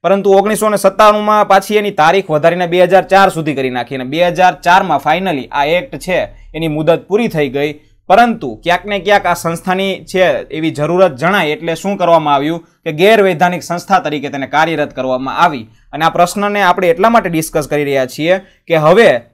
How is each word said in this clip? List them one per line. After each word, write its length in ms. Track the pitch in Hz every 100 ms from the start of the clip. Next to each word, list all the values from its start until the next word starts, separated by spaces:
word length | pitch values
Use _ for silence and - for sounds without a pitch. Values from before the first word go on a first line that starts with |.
પરંતુ 300 | 170 196 196
ઓગણીસો 380 | 196 202 214 214
ને 80 | 202
સત્તાણુંમાં 680 | 190 190 214 208 208 214 202
પાછી 280 | 196 196 214
એની 160 | 202
તારીખ 400 | - 156 190 185
વધારીને 360 | 151 165 175 180
બે 160 | 175
હજાર 200 | 175 190
ચાર 260 | - 190 190
સુધી 260 | 165 156 135
કરી 140 | 131
નાખી 260 | 127 120 135
અને 80 |
બે 200 | 127 156
હજાર 300 | 175 170 180
ચારમાં 480 | 180 170 185 190 147 151
finally 420 | 165 190 147 120
આ 140 | 139 143
એક્ટ 320 | 175 175 202
છે 300 | - 170 107 - - 156
એની 120 | 160
મુદત 400 | 151 156 160 -
પૂરી 200 | 202 233
થઈ 220 | 160 143
ગઈ. 300 | 135 147 147 _ _ -
પરંતુ 480 | 196 240 220 135 107
ક્યાંક 220 | 165 180 208
ને 140 | 202
ક્યાંક 260 | 175 202 180
આ 80 |
સંસ્થાની 720 | 170 170 165 - 185 196 185 160
છે 200 | 180 180 120
એવી 300 | - 156 160
જરૂરત 440 | 135 151 180 185 127
જણાય 320 | 160 202 156
એટલે 280 | 151 165 160
શું 220 | 190 196
કરવામાં 380 | 170 165 151 143
આવ્યું 320 | 147 170 - _ 165
કે 60 |
ગેરવૈધાનિક 720 | 151 190 220 190 165 180 175
સંસ્થા 360 | - 175 - 185
તરીકે 300 | 165 135 139
તેને 180 | 135 131
કાર્યરત 480 | 143 165 156 143 131
કરવામાં 420 | 131 127 135 -
આવી. 300 | 170 139 110 _ _
અને 120 | 143 160
આ 40 |
પ્રશ્નને 520 | 170 175 202 202 208
આપણે 260 | 185 175 180
એટલા 220 | 165 220
માટે 200 | 233 185
ડિસ્કસ 380 | 160 156 160 131
કરી 160 | 147
રહ્યા 220 | 143 135 127
છીએ 320 | - 156 185 190 _ -
કે 80 | 160
હવે 460 | 156 185 208 123 -